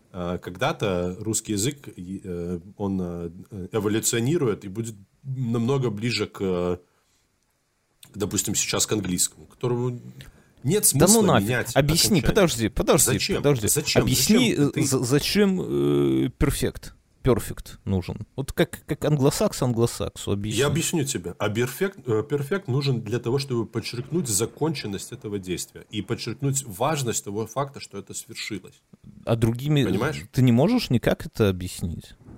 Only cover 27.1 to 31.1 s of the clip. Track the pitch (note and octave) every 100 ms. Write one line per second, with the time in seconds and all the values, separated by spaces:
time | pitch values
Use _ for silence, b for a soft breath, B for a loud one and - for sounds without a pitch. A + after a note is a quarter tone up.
27.1 | G2+ - G2+ A2 - C#3 C3 - G2+ F#2
28.1 | - - A2+ - G2+ - - _ - -
29.1 | - - A#2 A2+ A#2+ C#3+ D3+ A2+ F#2+ C3+
30.1 | C#3 - - B2+ A#2 E3+ B3 - B2 -